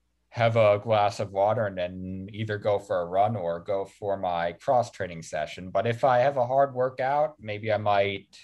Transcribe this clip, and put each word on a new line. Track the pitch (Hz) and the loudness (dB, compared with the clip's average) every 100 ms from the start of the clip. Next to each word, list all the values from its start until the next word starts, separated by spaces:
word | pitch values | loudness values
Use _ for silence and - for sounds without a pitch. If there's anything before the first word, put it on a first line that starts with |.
| _ _ _ | _ _ _
have | 117 113 113 | 0 2 6
a | 104 104 | 6 4
glass | 113 107 101 - | 2 2 2 0
of | 98 | -4
water | 98 101 113 104 | 2 2 2 -2
and | 92 | -2
then | 90 92 92 95 95 | -6 -6 -10 -10 -10
either | 104 110 104 | -8 -6 -2
go | 107 101 | 0 -2
for | - 92 | 0 -2
a | 85 | 0
run | 95 107 107 | 2 2 2
or | 85 85 | -4 -4
go | 85 98 | -4 -4
for | 98 - 104 95 | -4 -8 -6 -2
my | 92 85 85 | -2 -2 -2
cross | 82 - 127 117 | -4 0 0 0
training | - 90 82 | -6 -10 -10
session. | 80 78 76 - 90 | -8 -6 -6 -8 -4
But | 95 113 | -2 0
if | 117 139 | 0 2
I | 123 | 4
have | 135 131 | 2 0
a | 120 | 0
hard | 135 139 | 2 2
workout, | 123 127 131 131 147 151 - | 0 -4 -2 -2 0 -2 -4
maybe | 107 104 110 | -10 -6 -2
I | 104 | 0
might | 104 101 101 98 - - | 2 2 2 -2 -10 -20